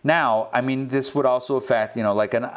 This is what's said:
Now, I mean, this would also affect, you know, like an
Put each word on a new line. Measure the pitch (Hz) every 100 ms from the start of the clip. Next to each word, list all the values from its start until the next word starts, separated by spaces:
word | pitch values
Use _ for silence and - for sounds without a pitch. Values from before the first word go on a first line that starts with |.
Now, | - 165 139 110 110
I | 123
mean, | 127 131 131
this | 135 135
would | 147 131
also | 127 - 135
affect, | - 120 107 120
you |
know, | 107
like | 101 107
an | 117 120